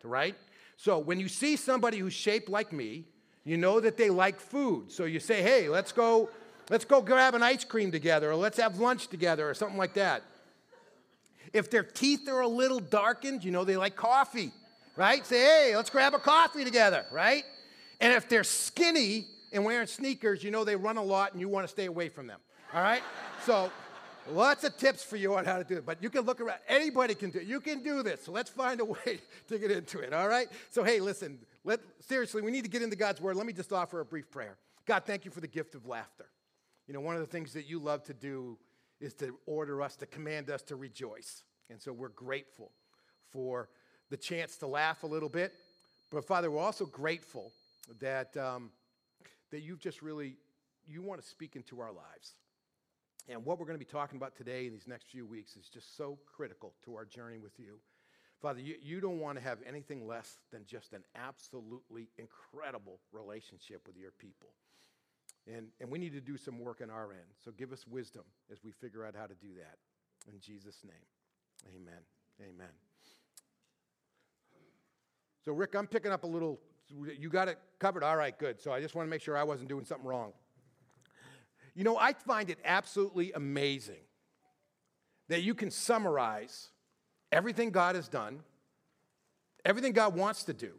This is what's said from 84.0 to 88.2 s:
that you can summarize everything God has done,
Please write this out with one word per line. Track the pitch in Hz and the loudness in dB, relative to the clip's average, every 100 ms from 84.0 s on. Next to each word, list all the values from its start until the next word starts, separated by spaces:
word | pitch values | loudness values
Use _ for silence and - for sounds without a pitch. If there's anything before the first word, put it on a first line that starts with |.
| _ _ _ _ _ _ _ _ _ _ _ _ - | _ _ _ _ _ _ _ _ _ _ _ _ -4
that | 170 | -2
you | 190 | -2
can | 226 202 | -2 -6
summarize | - - 226 196 143 117 107 117 - - _ _ _ _ _ _ | -2 0 2 2 0 0 -4 -10 -18 -20 _ _ _ _ _ _
everything | 156 214 214 233 | 0 0 -2 0
God | 185 175 | 2 2
has | 185 143 | 0 -6
done, | 135 | -8